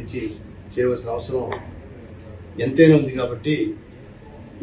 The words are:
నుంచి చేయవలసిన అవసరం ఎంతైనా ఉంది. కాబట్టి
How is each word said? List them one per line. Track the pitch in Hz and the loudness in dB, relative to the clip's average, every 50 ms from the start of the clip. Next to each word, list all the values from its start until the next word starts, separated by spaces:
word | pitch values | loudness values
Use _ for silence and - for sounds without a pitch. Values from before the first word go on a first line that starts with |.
నుంచి | 113 - 123 123 - 80 - - - - - - - - - | -4 -6 -6 -6 -6 -6 -8 -10 -14 -16 -16 -18 -16 -8 -2
చేయవలసిన | 120 123 127 123 - - 117 117 | 2 2 2 2 0 -2 -4 -6
అవసరం | 117 - - 131 127 120 - - 98 - - - - - - - - - - - - - - - - - - - - 117 | -6 -4 -4 -4 -4 -2 -4 -6 -8 -8 -12 -14 -14 -16 -16 -16 -16 -16 -16 -16 -18 -16 -16 -16 -16 -16 -12 -6 -2 -2
ఎంతైనా | 131 131 160 165 156 156 143 | 2 8 8 10 10 10 8
ఉంది. | 135 131 127 127 | 6 2 -2 -2
కాబట్టి | 123 120 120 113 - 151 151 180 - 320 - - - - - - - - - - - - - - - - - - | -2 -2 -2 -4 -2 0 0 0 0 -2 -4 -8 -12 -20 -20 -20 -20 -20 -20 -20 -20 -18 -18 -18 -18 -16 -12 -6